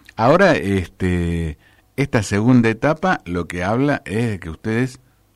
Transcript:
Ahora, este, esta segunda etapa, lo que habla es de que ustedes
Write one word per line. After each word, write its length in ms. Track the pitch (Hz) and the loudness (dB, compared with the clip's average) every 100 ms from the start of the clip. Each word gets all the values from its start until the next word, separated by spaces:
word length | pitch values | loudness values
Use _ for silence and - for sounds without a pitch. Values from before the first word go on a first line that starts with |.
| _ - | _ 0
Ahora, 380 | 117 170 196 113 | 2 4 4 2
este, 1000 | 92 98 85 - 92 90 85 85 80 73 _ _ _ - | 0 -2 -2 -4 -2 0 -2 -2 -4 -8 _ _ _ -6
esta 280 | 143 123 | -2 -2
segunda 460 | 98 101 113 127 113 | 0 0 4 4 4
etapa, 520 | 110 143 160 185 180 - | 2 0 0 -2 -4 -4
lo 220 | 87 82 | -6 -6
que 160 | 90 | -6
habla 380 | 90 117 143 135 - | -2 -2 -2 -2 -4
es 240 | 104 120 | -4 -4
de 100 | 98 | -4
que 100 | 82 | -10
ustedes 500 | 78 110 113 127 - _ _ _ | -10 -4 -2 -4 -6 _ _ _